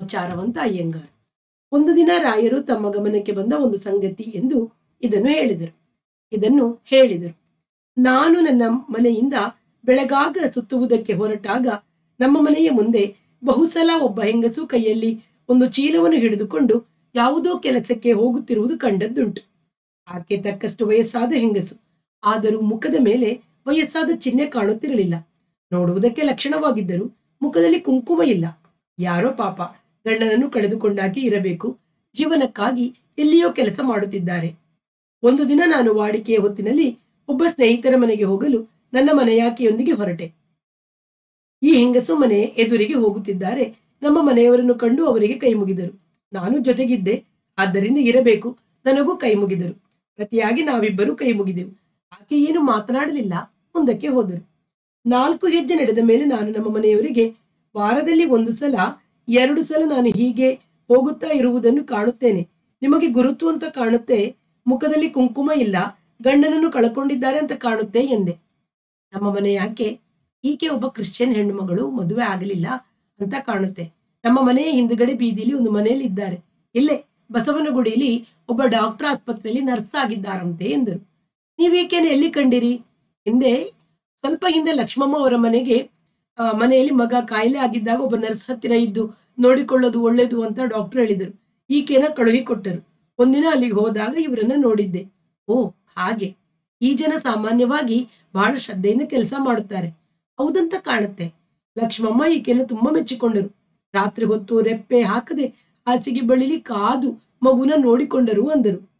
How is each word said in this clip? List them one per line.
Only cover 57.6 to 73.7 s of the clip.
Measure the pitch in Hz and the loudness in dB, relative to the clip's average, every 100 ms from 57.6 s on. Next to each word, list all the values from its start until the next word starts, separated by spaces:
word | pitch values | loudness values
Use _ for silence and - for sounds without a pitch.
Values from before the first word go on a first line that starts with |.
| _ 214 | _ -4
'ವಾರದಲ್ಲಿ | 208 262 311 330 | -2 0 2 2
ಒಂದು | 320 233 226 | 4 2 0
ಸಲ, | - 285 233 214 - _ _ - | -2 -2 -2 -2 -6 _ _ 0
ಎರಡು | 233 262 294 | 2 2 0
ಸಲ | - 311 320 | -2 0 0
ನಾನು | 269 240 | 0 0
ಹೀಗೆ | 196 247 226 262 262 _ _ - | 2 0 2 0 0 _ _ 2
ಹೋಗುತ್ತಾ | 247 277 302 320 | 4 2 -2 -2
ಇರುವುದನ್ನು | 294 247 247 226 277 | 0 0 2 2 2
ಕಾಣುತ್ತೇನೆ. | - 214 214 - 247 185 170 _ _ _ | -2 -4 -2 0 0 0 -4 _ _ _
ನಿಮಗೆ | 269 320 320 | 0 2 2
ಗುರುತು | 240 254 - 330 | 2 0 0 -2
ಅಂತ | 311 | -2
ಕಾಣುತ್ತೆ, | 320 269 226 233 233 226 220 - _ _ 240 | -6 -4 0 0 0 0 0 -6 _ _ -2
ಮುಖದಲ್ಲಿ | 254 302 311 311 | 0 0 0 0
ಕುಂಕುಮ | 269 247 277 285 302 | 0 0 0 -2 0
ಇಲ್ಲ, | 214 185 - - _ - | 0 -2 -4 -10 _ -4
ಗಂಡನನ್ನು | 240 285 311 311 320 | 2 4 4 2 0
ಕಳ್ಕೊಂಡಿದ್ದಾರೆ | 262 233 247 277 269 262 294 | 0 0 0 -4 -2 -2 -2
ಅಂತ | 294 | -4
ಕಾಣುತ್ತೆ' | 277 247 220 214 233 | -6 -4 -4 -2 -2
ಎಂದೆ. | 269 226 175 165 _ _ _ _ _ _ _ | 0 0 -2 -6 _ _ _ _ _ _ _
ನಮ್ಮ | 196 202 | -6 -4
ಮನೆ | 196 202 | -2 -2
ಯಾಕೆ, | 196 196 226 214 254 _ _ _ _ | -2 -4 -4 -6 -6 _ _ _ _
"ಈಕೆ | 262 294 320 | -6 -4 -4
ಒಬ್ಬ | 269 262 | -4 -6
ಕ್ರಿಶ್ಚಿಯನ್ | 226 196 - 247 | -6 -6 -2 0
ಹೆಣ್ಣು | 214 208 | 0 -2
ಮಗಳು, | 196 190 180 269 | -4 -4 -4 -4
ಮದುವೆ | 254 170 220 | -4 -4 -4
ಆಗಲಿಲ್ಲ | 220 185 196 180 190 254 - _ _ - | -4 -4 -6 -4 -4 -6 -12 _ _ -10
ಅಂತ | 196 | -8
ಕಾಣುತ್ತೆ. | 269 254 214 190 | -6 -6 -4 -4